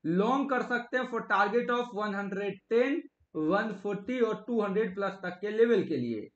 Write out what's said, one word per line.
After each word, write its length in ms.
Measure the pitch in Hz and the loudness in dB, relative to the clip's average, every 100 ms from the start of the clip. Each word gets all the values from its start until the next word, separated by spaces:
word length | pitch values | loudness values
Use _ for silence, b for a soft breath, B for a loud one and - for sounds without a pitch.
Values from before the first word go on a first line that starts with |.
लॉन्ग 440 | 151 180 220 277 277 | 2 2 4 2 2
कर 120 | 247 | -2
सकते 360 | - 247 - 254 | 0 -4 -2 -4
हैं 60 | |
for 180 | 247 226 - | -2 -6 0
target 380 | 196 208 233 240 | 2 4 2 0
of 160 | 240 240 196 | -2 -2 -4
one 160 | 208 | -4
hundred 360 | 196 196 196 202 190 _ | -4 -4 -4 -4 -6 _
ten, 220 | 226 269 320 - _ _ | 2 2 0 -4 _ _
वन 380 | 160 156 196 214 190 | -2 2 2 0 -4
फ़ोर्टी 360 | 208 196 - 254 | -4 -4 -4 0
और 240 | 214 - - | 0 0 -2
टू 140 | 233 | 0
हंड्रेड 340 | 202 190 220 | 2 0 0
प्लस 180 | 202 196 | -2 -4
तक 240 | 190 180 180 | -4 -8 -6
के 80 | 208 | -4
लेवल 340 | 220 233 214 | 4 6 4
के 140 | 147 139 | 2 -2
लिए। 300 | 120 110 95 | -2 -4 -8